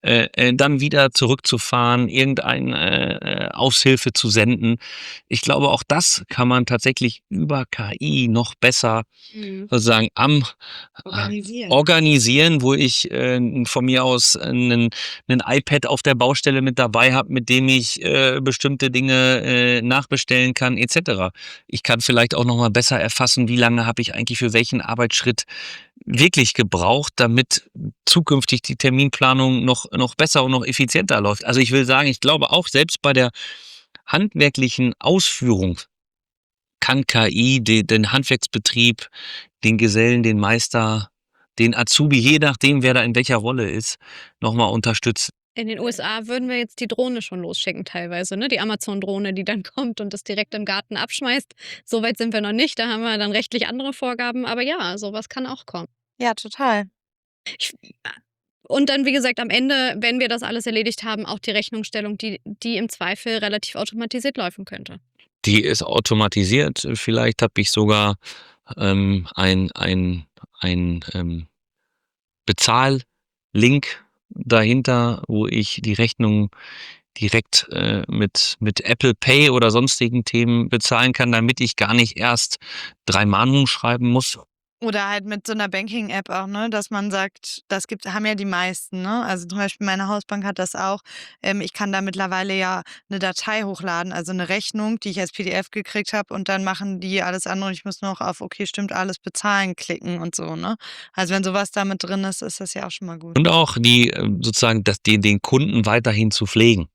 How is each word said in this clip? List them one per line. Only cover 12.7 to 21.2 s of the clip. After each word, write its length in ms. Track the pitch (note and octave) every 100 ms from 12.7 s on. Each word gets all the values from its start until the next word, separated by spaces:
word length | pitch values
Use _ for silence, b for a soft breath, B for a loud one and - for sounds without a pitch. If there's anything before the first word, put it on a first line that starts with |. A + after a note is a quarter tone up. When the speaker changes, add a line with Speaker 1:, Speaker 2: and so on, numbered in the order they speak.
Speaker 1:
ich, 380 | C#3 C#3 - -
äh, 280 | B2+ B2+ B2+ A#2+ B2+ A#2+
von 180 | -
mir 180 | B2+ C3
aus 340 | B2+ B2 - -
einen, 520 | - B2+ B2 A#2+ A#2 B B B -
einen 140 | B2+ -
iPad 380 | C3 - D3
auf 160 | - C#3
der 140 | -
Baustelle 480 | B2+ B2 C3+ - C3+
mit 160 | C3+ B2
dabei 340 | B2 A2+ B2+
hab, 160 | C3 -
mit 220 | C3 A#2
dem 180 | B2+ C3
ich, 340 | C3 A#2 -
äh, 380 | - C#3+ C3+ C3+
bestimmte 500 | C3+ B2+ C#3+ C#3 C3+
Dinge, 520 | B2+ C3 C3 B2+ B2+
äh, 380 | - B2 B2 A#2+
nachbestellen 720 | A#2 C3 C3+ C#3 - B2+ B2+
kann, 240 | B2 B2+ B2+
et 120 | A#2+
cetera. 400 | - F3 G2